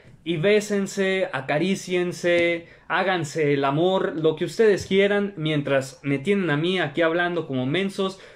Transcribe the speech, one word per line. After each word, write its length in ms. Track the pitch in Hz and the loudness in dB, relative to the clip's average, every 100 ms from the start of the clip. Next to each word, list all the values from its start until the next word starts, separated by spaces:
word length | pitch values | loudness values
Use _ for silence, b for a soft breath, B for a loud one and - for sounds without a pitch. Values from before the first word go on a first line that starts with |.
| B B 160 | B B -6
y 80 | 170 | 0
bésense, 920 | 185 208 202 202 196 - 190 190 185 | 2 2 2 -2 -2 -2 0 0 -2
acariciense, 1400 | 131 135 147 185 190 - 180 180 165 180 170 170 170 170 B B | -4 -2 0 0 -2 -2 -2 -2 -2 2 2 2 0 -6 B B
háganse 640 | 165 190 180 151 160 147 | -2 0 -2 -2 0 0
el 100 | 143 | 2
amor, 500 | 139 147 180 190 185 151 | 2 2 2 2 0 0
lo 180 | 160 156 | 0 0
que 80 | |
ustedes 420 | 160 - 220 185 - | -2 2 4 4 2
quieran. 480 | 190 196 202 202 202 | 2 4 2 -2 -4
Mientras 640 | 156 151 139 139 131 - | -2 -2 0 0 0 -6
me 160 | 139 139 | -4 -2
tienen 300 | 143 202 175 | 0 0 0
a 80 | 147 | 0
mí 240 | 170 185 | 0 0
aquí 200 | 156 - | -2 0
hablando 460 | 165 170 175 175 156 | 0 0 -2 -2 -4
como 180 | 135 127 | -2 -2
mensos, 540 | 165 196 196 190 190 B | 0 -2 -2 -4 -6 B